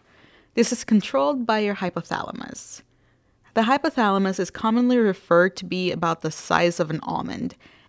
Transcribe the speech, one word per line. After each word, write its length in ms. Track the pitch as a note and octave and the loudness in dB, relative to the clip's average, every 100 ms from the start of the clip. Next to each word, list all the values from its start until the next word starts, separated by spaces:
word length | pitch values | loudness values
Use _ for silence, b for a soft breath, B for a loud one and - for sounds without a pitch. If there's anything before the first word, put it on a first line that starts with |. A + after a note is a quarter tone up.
| b b b b b | b b b b b
This 200 | - A#3 | 0 0
is 100 | A#3 | 0
controlled 640 | - G#3+ - C4+ C#4+ C4+ A3+ | 2 2 2 0 0 0 0
by 140 | G#3+ | 0
your 160 | G#3 G3 | 0 -2
hypothalamus. 1080 | F#3 F#3 - - - - - - - - - _ _ _ _ _ _ | -4 -6 -6 -6 -6 -10 -12 -14 -16 -18 -20 _ _ _ _ _ _
The 80 | A3+ | -2
hypothalamus 760 | A3+ C#4 - C4 G#3 G3 F#3+ F#3+ | 2 0 0 0 2 2 0 -2
is 140 | F3+ | -4
commonly 460 | - A3 A#3 B3 B3 | -4 0 2 4 4
referred 580 | G#3+ F#3 - F3 F#3 - | 2 0 4 6 6 0
to 100 | F3+ | -6
be 280 | F#3 F3+ | -4 -2
about 260 | E3 E3+ D#3+ | 0 -2 -2
the 100 | D#3 | -4
size 480 | - - E3 F3 E3+ | -6 0 2 4 2
of 120 | D#3 | -2
an 100 | D#3 | -4
almond, 520 | - E3 - - - - b b | -4 -4 -4 -6 -8 -10 b b